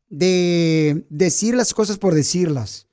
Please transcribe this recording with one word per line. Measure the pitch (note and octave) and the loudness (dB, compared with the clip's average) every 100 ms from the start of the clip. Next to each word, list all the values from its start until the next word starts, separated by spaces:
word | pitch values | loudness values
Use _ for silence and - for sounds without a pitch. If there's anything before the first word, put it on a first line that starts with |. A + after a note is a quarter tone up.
| - | -14
de | D3 F3+ F#3 F3 F3 E3 D#3+ D3+ D3 - | -2 0 2 2 2 2 2 2 0 -4
decir | D3 F#3 - G#3+ B3 | -2 0 0 0 0
las | A#3 | 0
cosas | - G#3+ G3+ | 0 -2 0
por | G3 D#3+ | 0 2
decirlas | C#3 F3+ F3 C#3+ G#2 - _ | 0 0 -2 -2 -6 -12 _